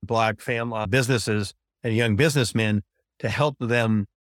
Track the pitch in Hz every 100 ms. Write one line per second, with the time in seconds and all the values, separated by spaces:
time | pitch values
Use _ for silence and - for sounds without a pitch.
0 | 101 113 110 107 - 120 117 110 104 127
1 | 127 127 - 107 101 - _ _ 120 110
2 | 117 104 156 143 117 117 110 104 - _
3 | _ _ 110 101 147 139 120 120 113 110
4 | 98 _